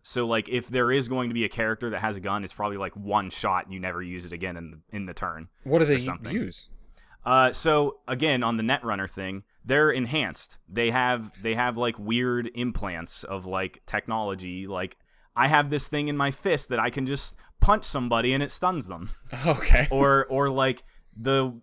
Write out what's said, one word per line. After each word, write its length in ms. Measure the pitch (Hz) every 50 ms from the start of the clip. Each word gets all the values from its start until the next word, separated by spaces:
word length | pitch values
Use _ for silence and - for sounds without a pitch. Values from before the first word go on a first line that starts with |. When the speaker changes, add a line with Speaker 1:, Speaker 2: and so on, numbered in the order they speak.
| _
Speaker 1:
So, 240 | - - 127 120 117
like, 220 | 113 113 107 -
if 180 | 120 123 117 -
there 240 | 120 127 123 120
is 160 | 131 143 131 113
going 220 | 127 127 123 120
to 40 | 117
be 120 | 117 113
a 40 | 101
character 400 | - 120 113 110 110 - 120 117
that 100 | 107 90
has 160 | 101 110 104 98
a 20 |
gun, 240 | 90 98 98 104 98
it's 80 | 90
probably, 240 | - - 104 104 101
like, 180 | 98 98 90 - 104
one 320 | 98 101 101 104 98 92
shot 340 | - - - 107 95 92 -
and 100 | - 95
you 60 | 92
never 220 | 90 92 87 87
use 240 | 90 87 90 90 87
it 80 | 87 85
again 240 | 85 90 92 87 85
in 140 | 85 78
the, 260 | 80 80 _ _ - 104
in 80 | 98
the 80 | 90 85
turn 340 | - - 90 82 80 80 - _ _ -
Speaker 2:
What 160 | 131 143 165
do 60 | 165
Speaker 1:
or 20 | 147
Speaker 2:
they 140 | 143 127
Speaker 1:
something. 320 | 123 131 90 85 - - 170
Speaker 2:
use? 340 | 220 - - - - - - - - - - - - - _ - _ -
Speaker 1:
Uh, 280 | 120 127 131 131 127 123
so, 460 | - - 165 151 151 147 139 - - _ -
again, 340 | 131 127 147 156 139 123 123
on 140 | 113 117 113
the 60 | 110
Netrunner 460 | 113 135 139 - 117 104 98 98 95
thing, 340 | - - 95 95 98 98 101 _ _ _ -
they're 260 | - 131 147 156 156
enhanced. 640 | 127 131 127 117 139 160 135 92 - - - - - - _ _
They 240 | 90 113 117 117
have, 400 | 117 127 127 127 127 120 113 104 - 95
they 140 | 95 113 113
have, 220 | 113 123 123 120 117
like, 200 | 120 120 113 -
weird 540 | 104 104 113 120 127 123 123 120 117 117 -
implants 680 | 120 123 123 110 - - 98 87 82 82 - - - -
of, 220 | - 98 98 90
like, 360 | 92 92 92 95 92 - - _
technology. 840 | - - 107 - - 113 110 107 101 98 92 92 90 90 92 95 95
Like, 300 | 98 90 92 92 - _ _ _ _ _ _ _ _ 120
I 100 | 123 139
have 220 | 156 147 147 143
this 180 | 143 143 - -
thing 220 | - 147 147 147
in 80 | 147 143
my 140 | 139 139
fist 360 | 139 - - - 165 143 - -
that 100 | 127 113
I 100 | 110 123
can 160 | 120 139 135
just 320 | 127 139 139 - - - - - - - _
punch 240 | - - 208 214 -
somebody 480 | - - 139 123 123 117 113 117 131 131
and 100 | 135 143
it 80 | 143
stuns 340 | - - - 180 185 160 113
them. 260 | 90 92 82 87 104 - - - -
Speaker 2:
<laughs> 140 | - 123 131
Okay. 420 | 170 151 127 - - - 123 131 -
Speaker 1:
Or, 340 | 135 135 139 139 135 135 131
or, 240 | 127 131 135 139 139
like, 340 | 135 135 135 131 127 - - - _ - - - -
the, 380 | 107 113 131 135 135 131 131 120 117